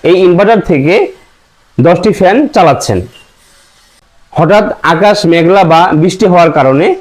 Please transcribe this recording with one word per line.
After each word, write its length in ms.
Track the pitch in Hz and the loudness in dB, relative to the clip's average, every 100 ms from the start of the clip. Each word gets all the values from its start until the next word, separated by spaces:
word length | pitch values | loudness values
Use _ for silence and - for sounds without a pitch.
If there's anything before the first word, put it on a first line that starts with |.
এই 140 | 143 185 | 0 0
ইনভার্টার 360 | 185 175 202 226 | 2 2 2 0
থেকে 340 | - 156 143 202 392 - _ _ _ _ _ - | 0 -2 0 -2 -2 -8 _ _ _ _ _ -2
দশটি 300 | 139 175 214 | 0 2 0
ফ্যান 240 | 185 185 226 302 | 0 0 0 -2
চালাচ্ছেন। 500 | 220 170 139 - 95 113 - _ _ _ _ _ _ _ _ _ _ _ | 0 0 0 -4 -6 -8 -18 _ _ _ _ _ _ _ _ _ _ _
হঠাৎ 340 | - 160 208 208 - | -4 0 0 0 -4
আকাশ 440 | 151 165 208 208 165 | -4 0 0 0 0
মেঘলা 380 | 170 165 196 | 0 2 2
বা 160 | 175 165 185 | 2 2 2
বৃষ্টি 340 | 156 175 - 208 | 0 -2 -2 0
হওয়ার 240 | 180 165 | 2 2
কারণে 420 | 147 135 135 196 370 | 2 0 0 -2 -4